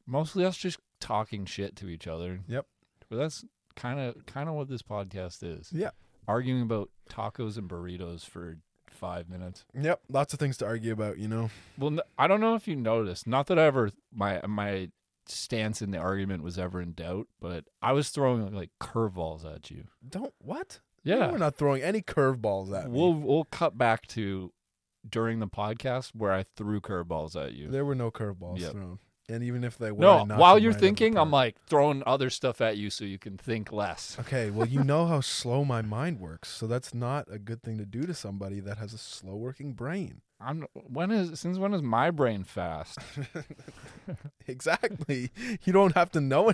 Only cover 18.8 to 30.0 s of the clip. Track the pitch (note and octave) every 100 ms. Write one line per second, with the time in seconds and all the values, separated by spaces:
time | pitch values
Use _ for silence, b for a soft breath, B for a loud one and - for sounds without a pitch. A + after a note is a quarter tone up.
18.8 | - A#2 A2 F#2 D#2+ D#2 D#2+ D#2 - -
19.8 | - _ B2 F#3 C4 - - C4 F#4+ -
20.8 | _ _ - A#3 D4 D4+ D#3 - D3 C3+
21.8 | D#3 G#3+ - - C3+ C3 G#2+ G2 F#2+ G2
22.8 | C3 B2 F3+ D#3 C3+ D3+ D3+ - E3 A2
23.8 | A#2+ A2+ - A#2 G2+ F#2+ F2+ - _ _
24.8 | _ _ A2 A2+ A2+ A2+ G#2 - G#2 A2+
25.8 | C3+ B2+ - A2 G#2 F#2+ F#2+ - G#2 G#2
26.8 | - F#2 E2+ D#2+ D#2 D#2 C#2 A#1+ D2+ C3+
27.8 | C#3+ C3 A#2 - G#2+ F#2 F2+ F2+ E2+ G2
28.8 | F#2 F#2+ _ _ - A2+ A#2+ B2 A#2+ -
29.8 | A2 G2+